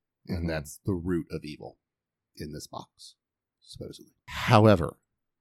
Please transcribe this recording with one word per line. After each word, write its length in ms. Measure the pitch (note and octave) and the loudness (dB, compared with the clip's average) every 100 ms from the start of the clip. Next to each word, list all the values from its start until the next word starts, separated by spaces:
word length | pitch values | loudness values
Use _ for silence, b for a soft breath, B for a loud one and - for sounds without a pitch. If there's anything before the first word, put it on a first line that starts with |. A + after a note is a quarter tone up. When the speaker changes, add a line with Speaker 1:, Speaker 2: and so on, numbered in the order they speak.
| _ _ - | _ _ -8
Speaker 1:
And 100 | E2+ | -4
Speaker 2:
Mm-hmm. 80 | E2+ | -2
Speaker 1:
that's 300 | D#2+ D2 - - | -4 -6 -8 -4
the 80 | |
root 320 | F#2 F2 F2 D2 | -4 -2 -2 -2
of 120 | D#2+ | -10
evil 340 | D#2 D2 - - _ _ _ _ _ - | -10 -12 -16 -18 _ _ _ _ _ -14
in 160 | D#2 | -12
this 160 | D2+ - | -12 -14
box, 480 | - - _ - _ _ _ _ _ | -16 -18 _ -20 _ _ _ _ _
supposedly. 520 | - - - - - _ - | -20 -16 -16 -16 -20 _ -14
However, 720 | - - A2 A2 F#2+ D2+ - _ _ _ _ | -6 6 8 8 6 2 -8 _ _ _ _